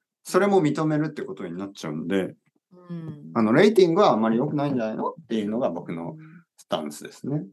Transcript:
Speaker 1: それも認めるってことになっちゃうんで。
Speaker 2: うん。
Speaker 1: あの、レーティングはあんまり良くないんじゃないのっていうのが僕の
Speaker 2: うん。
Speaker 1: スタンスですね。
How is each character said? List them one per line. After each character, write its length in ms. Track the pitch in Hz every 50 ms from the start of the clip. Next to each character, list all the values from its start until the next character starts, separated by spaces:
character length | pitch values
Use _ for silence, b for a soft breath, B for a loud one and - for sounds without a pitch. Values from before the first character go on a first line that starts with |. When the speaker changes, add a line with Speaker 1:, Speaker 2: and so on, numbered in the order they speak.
| _ _ _ _
Speaker 1:
そ 160 | - - - 180
れ 80 | 202
も 160 | 202 196 185
認 220 | 156 147 147 160 156
め 120 | 156 156
る 100 | 147 156
っ 20 | 147
て 120 | 147 -
こ 120 | 98 - 95
と 120 | - 98 85
に 100 | 85 92
な 80 | 98
っ 60 | 98
ち 140 | 98 - -
ゃ 40 | 80
う 40 | 76
ん 120 | 80 82
で。 300 | 85 98 98 87 - - _ _ _ _ _ _ _
Speaker 2:
う 220 | 180 180 180 175 175
ん。 360 | 165 165 - - - - - -
Speaker 1:
あ 80 | 120
の、 100 | 110 107
レ 160 | 123 160 208 226
ー 60 | 220
テ 120 | 185 185
ィ 40 | 165
ン 40 | 165
グ 80 | 196
は 100 | 202 165
あ 20 | 117
ん 60 | 107
ま 100 | 113 113
り 60 | 113
良 100 | 117 143
く 100 | - -
な 100 | 147 143
い 60 | 143
ん 40 | 131
じ 40 | 123
ゃ 60 | 110
な 60 | 110
い 40 | 110
の 140 | 113 107 -
っ 40 | - - - -
て 80 | 117
い 60 | 110 104
う 40 | 104
の 100 | 110 120
が 120 | 135 92
僕 220 | 82 82 - 92
の 200 | 85 82 82 80
Speaker 2:
う 20 | 80
ん。 20 | 80 78 80 80 85 B B _ _
Speaker 1:
ス 80 | - -
タ 140 | - 80
ン 80 | 78 73
ス 140 | 73 - -
で 80 | -
す 140 | - - - -
ね。 160 | 147 160 190 196